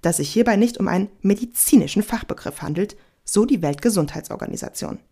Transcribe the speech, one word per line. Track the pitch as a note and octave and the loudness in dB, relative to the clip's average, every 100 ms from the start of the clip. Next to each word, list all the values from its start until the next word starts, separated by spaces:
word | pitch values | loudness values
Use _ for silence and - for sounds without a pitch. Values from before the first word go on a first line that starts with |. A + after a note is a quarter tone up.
da | E3+ | 0
sich | E3 C#3+ | -2 -2
hierbei | A3 A#3+ G3+ | 0 2 4
nicht | A#3 - | 2 0
um | F#3+ | -2
einen | F3 G3+ - | 0 -2 -2
medizinischen | F#3+ G3+ A#3+ - - - D#3+ - | 0 2 0 -2 6 6 6 -2
Fachbegriff | G#3 A3+ - - - - | -2 -4 -6 -8 -8 -10
handelt, | - D3+ G#3 - _ _ | -6 -4 -4 -6 _ _
so | - G3+ | -2 2
die | A3+ B3 | 4 2
Weltgesundheitsorganisation. | D#3 C#3+ A#3+ G3+ D3 D#3 - - - - - - D2 - _ | 0 0 0 0 -2 -4 -10 -10 -8 -8 -10 -10 -10 -10 _